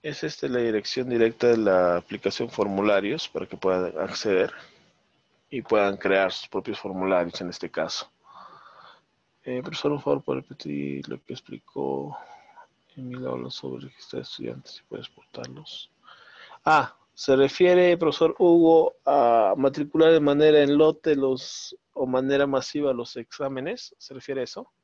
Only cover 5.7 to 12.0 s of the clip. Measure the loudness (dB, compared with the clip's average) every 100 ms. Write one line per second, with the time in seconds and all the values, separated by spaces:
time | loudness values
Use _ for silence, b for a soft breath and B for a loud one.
5.7 | 2 2 0 0 2 2 -2 -8 -8 -8
6.7 | -10 -8 -4 0 0 0 -6 -10 -10 -10
7.7 | -6 -6 -8 -12 _ B B B B B
8.7 | B B B _ _ _ _ -10 -10 -10
9.7 | -6 -4 -4 -4 -4 -4 -8 -10 -16 -10
10.7 | -8 -6 -8 -12 -16 _ -18 -16 -20 _
11.7 | -10 -8 -6